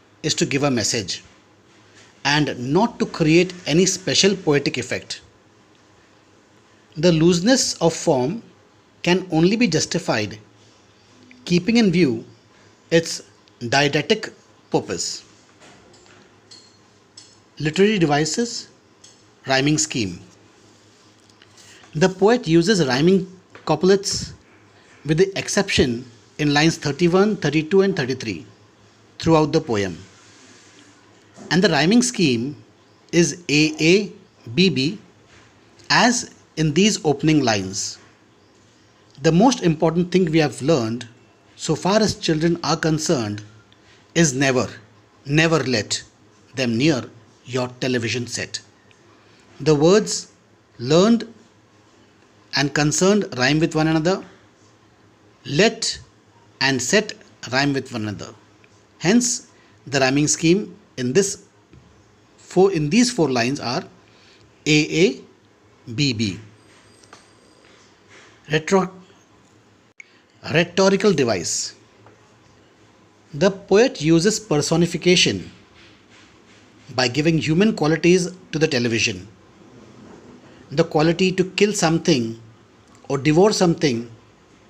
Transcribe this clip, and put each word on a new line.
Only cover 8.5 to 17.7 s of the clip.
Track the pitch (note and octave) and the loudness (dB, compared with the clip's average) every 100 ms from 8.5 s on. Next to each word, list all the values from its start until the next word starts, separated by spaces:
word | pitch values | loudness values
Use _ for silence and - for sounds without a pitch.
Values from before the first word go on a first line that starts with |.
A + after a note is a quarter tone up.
| _ _ _ _ _ | _ _ _ _ _
can | E3+ F3+ F3+ | -2 -2 0
only | D#3 F3 A3 | 2 2 2
be | A#3+ | 0
justified | D#3 - E3 - B2 G#2+ - - _ _ _ _ _ _ _ - - | 0 -4 -4 -2 -2 -4 -8 -20 _ _ _ _ _ _ _ -20 -18
keeping | - F3 F3 A#3 | -2 0 2 2
in | G#3 | 2
view | E3+ D3 A2+ - - _ _ _ _ _ | 2 2 0 -8 -20 _ _ _ _ _
its | E3 E3 - - _ _ _ | 0 0 -6 -14 _ _ _
didactic | A#2+ C#3 D3 D3+ D3 A3 - - _ _ _ | -2 0 2 0 -2 -4 -4 -16 _ _ _
purpose. | D#3 - F2+ - - - _ _ _ - - _ - - - _ _ _ - _ _ _ _ _ - - _ _ - | -4 -4 -8 -8 -12 -16 _ _ _ -20 -20 _ -20 -20 -20 _ _ _ -20 _ _ _ _ _ -20 -20 _ _ -8
Literary | D3+ | -4